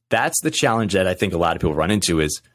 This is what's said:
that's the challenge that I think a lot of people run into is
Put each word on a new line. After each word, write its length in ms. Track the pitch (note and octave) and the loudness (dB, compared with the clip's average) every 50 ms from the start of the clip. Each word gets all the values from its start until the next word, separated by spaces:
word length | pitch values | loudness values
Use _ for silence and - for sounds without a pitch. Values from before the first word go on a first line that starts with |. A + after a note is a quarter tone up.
| _ _ | _ _
that's 300 | - A2+ B2+ E3 E3 - | 0 0 0 0 -2 -2
the 100 | - D#3 | -4 -2
challenge 420 | - - - C3 A2+ A#2 A2+ G2 F#2+ | -2 0 0 2 2 0 0 0 0
that 140 | F#2+ F#2 | 2 2
I 60 | F#2 F#2 | 0 0
think 200 | - G#2+ G2 F2 | 0 -2 -2 0
a 40 | |
lot 180 | E2 E2+ E2+ E2+ | 0 0 0 0
of 60 | E2 | 0
people 140 | - E2 D2+ | 0 0 0
run 160 | D2+ D#2 F#2 | 0 0 0
into 280 | G#2+ G#2 - - F2 D#2+ | 0 0 0 0 0 0
is 220 | D#2 D2 - - - _ | 0 0 -2 -6 -12 _